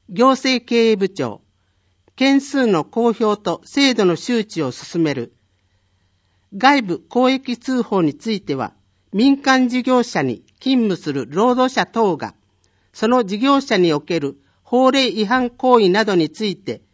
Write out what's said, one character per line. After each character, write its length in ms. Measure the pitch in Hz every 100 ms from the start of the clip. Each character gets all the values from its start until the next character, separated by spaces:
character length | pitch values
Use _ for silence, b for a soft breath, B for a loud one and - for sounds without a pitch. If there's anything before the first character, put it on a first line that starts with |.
| -
行 220 | 180 254
政 340 | 254 269 247
経 280 | - 233 226
営 40 | 208
部 120 | 190
長。 340 | - 123 101 _ _ _ _ _ _ _ -
件 240 | 269 277
数 260 | 277 277 240
の 180 | 170
公 220 | 143 233 233
表 340 | 220 214 208
と 200 | 185 165
制 300 | - - 277
度 100 | 233
の 100 | 190
周 300 | 165 - 240
知 180 | 214 165
を 80 | 135
進 320 | - - 175
め 120 | 160
る。 200 | 127 117 _ _ _ _ _ _ _ _ _ _ _ _ 196
外 260 | 254 285
部 180 | 202 165 -
公 220 | 240 254
益 280 | 262 269 233
通 240 | - 262
報 200 | 220 190
に 120 | 160
つ 160 | 139 226
い 100 | 202
て 140 | -
は、 180 | 135 113 _ _ _ _
民 260 | 190 269 277
間 300 | 277 262 254
事 140 | 254
業 200 | 247 254
者 200 | 240 185
に 220 | 135 104 _ _
勤 280 | 254 262 220
務 80 | 175
す 160 | 156
る 160 | 139 117
労 240 | 156 247
働 180 | 247 254
者 140 | 247 185
等 300 | 226 214 156
が、 180 | 110 - _ _ _ _ _
そ 140 | - 226
の 180 | 247
事 140 | 196 208
業 220 | 262 277
者 160 | 269 202
に 160 | 175
お 80 | 147
け 180 | - 170
る 180 | 139 - b b
法 280 | - 247 262
令 180 | 269 254
違 160 | 185 202
反 240 | 254 247
行 300 | - 254 247
為 80 | 196
な 140 | 196
ど 100 | 214
に 160 | 180 156
つ 140 | -
い 120 | 214 175
て、 260 | - 110 _